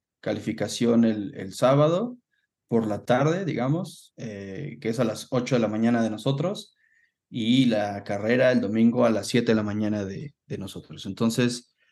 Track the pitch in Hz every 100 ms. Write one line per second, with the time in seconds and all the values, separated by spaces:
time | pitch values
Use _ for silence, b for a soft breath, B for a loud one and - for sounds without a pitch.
0 | _ _ - 104 110 - 104 - 117 117
1 | 113 104 101 - 95 - 127 139 151 175
2 | 240 - _ _ _ _ _ 117 107 101
3 | - 123 147 175 180 120 127 165 190 -
4 | - - 117 101 98 95 - 76 110 113
5 | 113 107 - 127 123 123 107 110 113 117
6 | 113 104 139 139 175 208 - _ _ _
7 | _ _ _ 123 110 131 120 107 104 101
8 | - 101 107 127 127 123 98 110 117 123
9 | 120 104 98 120 117 107 104 104 107 107
10 | 95 98 - - _ 98 95 87 - 80
11 | 101 95 117 117 120 120 - _ _